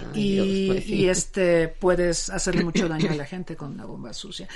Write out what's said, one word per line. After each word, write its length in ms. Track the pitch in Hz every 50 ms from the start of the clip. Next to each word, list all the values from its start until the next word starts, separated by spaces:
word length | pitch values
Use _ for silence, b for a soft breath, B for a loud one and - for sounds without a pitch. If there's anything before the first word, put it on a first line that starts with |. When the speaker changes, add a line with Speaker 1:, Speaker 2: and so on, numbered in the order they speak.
| 57 - -
Speaker 1:
Ay, 80 | 214
Speaker 2:
Y, 100 | 208 196
Speaker 1:
Dios, 400 | 196 196 196 196 190 190 190 190 190
pues, 100 | 190 -
sí. 80 | 208 208
Speaker 2:
y, 140 | 202 196 185
este, 580 | 185 185 - - - 202 185 175 170 165 160 160
puedes 640 | - - 185 180 180 175 175 175 165 - - -
hacerle 340 | 190 190 - 185 175 175 175
mucho 240 | 165 - - 196 165
daño 220 | 160 156 180 170
a 40 | 160
la 120 | 147 139
gente 300 | - 180 185 180 - 160
con 160 | - 147 143
una 120 | - 98 -
bomba 300 | - 131 - 127 113 104
sucia. 340 | - - - - - 190 B B